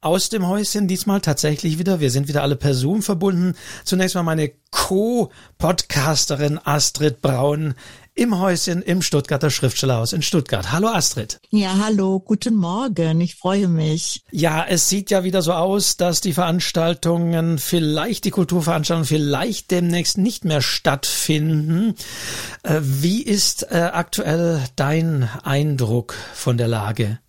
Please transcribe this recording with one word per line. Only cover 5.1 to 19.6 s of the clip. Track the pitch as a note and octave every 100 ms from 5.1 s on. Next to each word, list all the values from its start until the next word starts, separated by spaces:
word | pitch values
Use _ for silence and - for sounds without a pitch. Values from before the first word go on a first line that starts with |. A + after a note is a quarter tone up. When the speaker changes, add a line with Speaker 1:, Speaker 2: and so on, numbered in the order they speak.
| B3 G#3 - - _ D#3+ F3+ - C#3+ C#3 D3+ - C#3 D3 D3+
Speaker 1:
Astrid | - D3+ - - D3+ -
Braun | C#3 B2+ C#3 D3 D#3 C3 - - - -
im | A#3+ G3
Häuschen | F#3+ F3 - F3
im | - F3+
Stuttgarter | E3+ D3+ C3+ C#3+ D3+
Schriftstellerhaus | - B2+ - C3+ A#2+ A2+
in | F3
Stuttgart. | D3 F3 C3+ G#2+ F#2
Hallo | C#3+ G#3+
Astrid. | A3 D3 - A2 - _
Speaker 2:
Ja, | G#3+ G3 F#3+
hallo, | G#3+ G#3+ F#3+ F#3+
guten | F#3+ G#3+ - A3
Morgen, | E3+ F#3+ C4 F3+ D#3+ D#3+
ich | F3 -
freue | F3+ G3 F#3+
mich. | E3 D#3 D#3 - - _
Speaker 1:
Ja, | G3+ D#3+ D#3 E3+
es | F3 -
sieht | G3 G3
ja | G3
wieder | F3+ F#3+
so | E3
aus, | F3 F3+ G3+ F#3+ -
dass | F3+ E3
die | -
Veranstaltungen, | D3+ F3 F3 - - E3 E3+ E3+ E3+ E3+ E3+ E3 E3
vielleicht | - F3 D#3 D3+ F3 A3 G3
die |
Kulturveranstaltungen, | F3+ E3+ F3 D#3+ E3 D3+ E3+ D3
vielleicht | D3+ D3 C#3 G3+ G#3